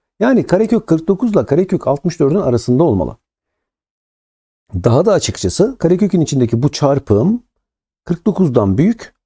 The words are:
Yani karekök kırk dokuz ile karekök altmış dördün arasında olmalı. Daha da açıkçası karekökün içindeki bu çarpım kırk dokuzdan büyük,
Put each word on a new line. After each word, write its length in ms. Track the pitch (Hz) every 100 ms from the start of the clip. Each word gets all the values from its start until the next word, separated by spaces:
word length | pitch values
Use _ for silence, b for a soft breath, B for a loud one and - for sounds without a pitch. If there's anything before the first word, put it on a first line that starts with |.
| _ -
Yani 280 | 233 240 -
karekök 400 | 180 220 226 -
kırk 200 | 160 160
dokuz 240 | 196 240
ile 140 | 202 120
karekök 420 | 185 185 180 -
altmış 320 | 143 - -
dördün 160 | 143 185
arasında 480 | 147 120 - 123
olmalı. 340 | 170 101 65 52 _ _ _ _ _ _ _ _ _ _ _ _ _ _ _
Daha 320 | 92 117 120 196
da 80 |
açıkçası 640 | 185 - - 92 - 214 269
karekökün 420 | 170 180 202 180
içindeki 420 | 147 135 117 117
bu 80 | 139
çarpım 720 | - 143 139 - 101 156 240 _ _ _ _ _ _
kırk 220 | - 175 -
dokuzdan 520 | 185 175 120 101 98
büyük, 360 | 185 233 - _